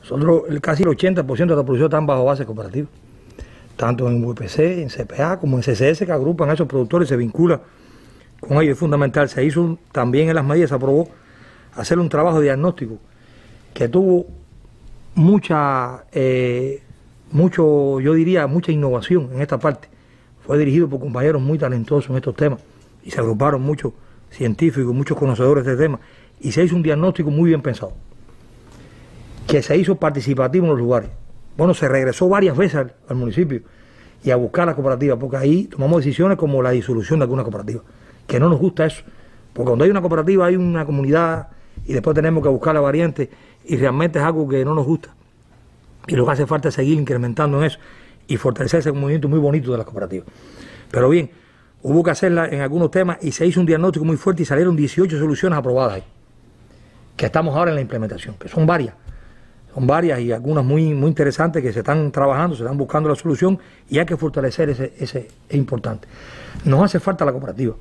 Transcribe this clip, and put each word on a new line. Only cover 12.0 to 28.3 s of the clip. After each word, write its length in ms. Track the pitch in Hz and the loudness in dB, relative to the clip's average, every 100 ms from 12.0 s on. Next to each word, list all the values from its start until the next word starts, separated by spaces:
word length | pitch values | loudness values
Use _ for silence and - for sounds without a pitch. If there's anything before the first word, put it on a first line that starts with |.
| 170 | 0
trabajo 300 | 147 165 160 | 2 2 4
de 60 | |
diagnóstico 540 | 147 135 170 175 117 110 - _ - - - - - | 2 2 -2 -2 -10 -12 -18 _ -20 -20 -20 -20 -20
que 140 | - 120 | -4 0
tuvo 380 | 175 190 180 175 - - - - - - - - | 2 4 2 0 -14 -20 -20 -20 -20 -20 -20 -8
mucha, 880 | - 165 202 - 156 143 135 123 127 - | 2 6 4 2 0 0 0 -4 -8 -8
eh, 720 | 160 131 127 123 123 131 139 - - - - - | -2 0 2 0 -2 -4 -8 -14 -20 -20 -20 -4
mucho, 680 | 147 180 170 156 147 139 135 | 2 2 4 4 4 2 0
yo 140 | 135 | 2
diría, 320 | 160 165 185 143 | 2 2 2 2
mucha 260 | 156 175 | -2 0
innovación 560 | 156 143 123 - 180 131 | 0 0 -2 0 0 0
en 80 | 127 | -6
esta 160 | 147 131 | -4 -2
parte. 300 | 156 - - - _ _ _ - - | -2 -2 -10 -20 _ _ _ -20 -2
Fue 100 | 143 | 2
dirigido 320 | 147 143 165 | 4 2 2
por 120 | 135 | -2
compañeros 420 | 139 120 139 151 | -6 -2 0 2
muy 160 | 135 156 | 0 0
talentosos 500 | 139 123 113 143 127 | 0 -2 0 0 0
en 60 | 131 | -4
estos 180 | 131 | -4
temas 260 | - 151 127 - - - - | 0 -2 -2 -10 -20 -20 -20
y 60 | - | -12
se 100 | - | -4
agruparon 400 | 113 107 139 139 | -2 2 0 0
muchos 320 | 135 147 131 - - - - | -2 -2 -4 -10 -20 -20 -20
científicos, 640 | - 117 104 165 131 123 | -6 -4 2 0 2 -2
muchos 240 | 123 139 156 | -2 -2 0
conocedores 460 | 139 117 127 143 127 | 0 2 4 4 2
de 60 | |
este 120 | 127 | 0
tema, 160 | 156 131 - - - _ | 0 -2 -10 -20 -20 _
y 120 | - | -6
se 120 | 131 | 0
hizo 100 | 175 | 2
un 80 | 175 | 2
diagnóstico 480 | 156 147 180 185 151 | 0 2 0 0 -2
muy 180 | 147 170 | 2 2
bien 120 | 156 | 2
pensado, 320 | 131 117 98 - - - - | -2 -6 -8 -14 -18 -20 -20